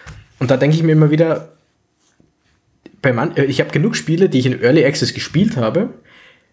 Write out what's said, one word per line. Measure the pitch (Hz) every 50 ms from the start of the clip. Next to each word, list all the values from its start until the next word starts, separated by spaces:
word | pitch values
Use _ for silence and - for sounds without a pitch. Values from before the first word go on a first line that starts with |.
| - - - - - _ _ -
Und | 127 120
da | 135
denke | 123 135 147 156
ich | 165
mir | 160 160
immer | 156 156 156 147
wieder, | 156 156 165 160 151 - - - _ _ _ _ _ _ _ _ _ _ _ _ _ _ _ _ _ _ _ _ _ _ _ _ _ _ - - _ _
bei | - 131
man-, | 117 113 139 175 -
äh, | - 139
ich | 135 - -
hab | 143 -
genug | - 143 165 233 -
Spiele, | - - 156 165 175 190 185
die | 147 127
ich | 120
in | 123 123 -
Early | - 120 147 165 123
Access | 139 147 - 127 117
gespielt | - 104 - - - 156 208 226 - 127
habe, | 113 110 123 175 233 254 - - _ _ _ - - - _ _ _ _